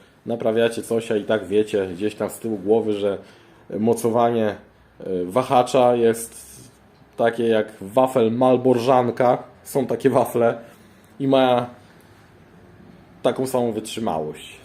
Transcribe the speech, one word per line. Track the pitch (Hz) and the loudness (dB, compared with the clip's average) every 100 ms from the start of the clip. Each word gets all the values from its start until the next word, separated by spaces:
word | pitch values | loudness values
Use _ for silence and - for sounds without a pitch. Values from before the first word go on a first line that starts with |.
| - _ 113 | -20 _ -8
naprawiacie | 113 117 113 113 110 | -4 0 2 0 -2
coś, | - 117 110 | -4 -4 -2
a | 107 | -2
i | |
tak | 104 110 90 | 0 -2 0
wiecie | 104 107 104 95 | 0 0 -2 -4
gdzieś | 87 104 - | -4 -6 -4
tam | 104 | -8
z | - | -6
tyłu | 117 104 | -8 -4
głowy, | 95 113 107 | 0 0 0
że | 101 101 95 - - _ _ - 101 | -2 -4 -4 -10 -20 _ _ -12 -2
mocowanie, | 113 113 120 117 117 117 107 95 - _ _ - - | 0 0 0 2 2 2 -2 -4 -12 _ _ -14 -6
y, | 92 90 | -6 -2
wahacza | 120 127 127 123 135 123 120 | -2 2 2 4 4 4 4
jest | 113 113 - - - - - _ _ _ _ - | 2 0 -6 -16 -20 -20 -20 _ _ _ _ -2
takie | 117 117 117 | 0 2 2
jak | 110 107 - | 2 0 -8
wafel | 98 120 127 127 113 | -4 0 2 2 2
Malborzanka. | 120 131 127 127 120 120 127 120 113 123 123 - - | 2 2 4 4 2 4 2 2 2 2 0 -4 -20
Są | - 143 117 | -6 -4 -2
takie | 120 139 | 0 2
wafle | 123 113 120 117 139 - - - - - - | 2 2 2 0 0 -10 -20 -20 -20 -20 -6
i | 135 | 0
ma | 135 131 123 123 - - - - - - - - - - - - - - - | 2 4 2 -2 -10 -20 -20 -20 -20 -20 -20 -20 -20 -20 -20 -20 -20 -20 -4
taką | 135 120 131 | -2 -2 -2
samą | 127 120 | -2 -2
wytrzymałość | 107 110 113 107 80 76 76 - - | -4 -8 -6 -4 -4 -6 -10 -18 -20